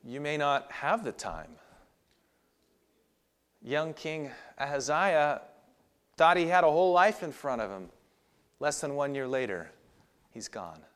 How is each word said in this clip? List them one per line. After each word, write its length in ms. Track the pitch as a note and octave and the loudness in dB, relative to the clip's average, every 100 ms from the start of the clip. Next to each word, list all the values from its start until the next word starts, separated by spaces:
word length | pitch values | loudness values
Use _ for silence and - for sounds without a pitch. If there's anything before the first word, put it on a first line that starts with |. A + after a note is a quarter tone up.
you 200 | B2 C3 | -12 -8
may 160 | D3 D3+ | -4 -2
not 340 | C#3+ C#3 - | 0 0 -4
have 320 | - C#3 A#3 | -6 -2 -2
the 80 | D#3 | -4
time. 460 | - G2+ D#2+ D#2+ D#2+ _ _ _ _ _ _ _ _ _ _ _ _ _ _ _ _ _ _ _ _ | -8 -10 -10 -14 -20 _ _ _ _ _ _ _ _ _ _ _ _ _ _ _ _ _ _ _ _
Young 320 | A2+ C#3+ D#3+ | -4 -4 -4
King 380 | D3+ D#3+ D#3 C#3 A2+ - - | -8 -8 -8 -10 -14 -20 -8
Ahaziah 880 | C#3 C#3+ C3 D3+ G3 D#3 D3 C#3 - - _ _ _ _ _ - | -4 -4 -2 0 2 2 2 -2 -8 -20 _ _ _ _ _ 4
thought 220 | D#3+ F3 | 6 6
he 80 | E3+ | 4
had 180 | F3+ | 4
a 60 | E3 | 6
whole 220 | D#3 F#3 | 6 6
life 300 | F3 G3+ G#3+ | 6 4 2
in 80 | E3 | -10
front 300 | - C#3+ B2 | -8 -6 -4
of 100 | G#2 | -4
him. 200 | G2 F2+ _ _ _ _ _ _ _ | -8 -14 _ _ _ _ _ _ _
Less 220 | D3 C#3+ | -4 -2
than 140 | D3 | -6
one 200 | C#3+ C#3+ | -4 -4
year 140 | C#3 C3 | -4 -4
later, 420 | C3 B2 F2+ E2 - _ _ _ _ _ | -4 -4 -6 -10 -20 _ _ _ _ _
he's 180 | A#2 - | -16 -14
gone. 340 | A2+ F2 D#2 - | -12 -14 -16 -20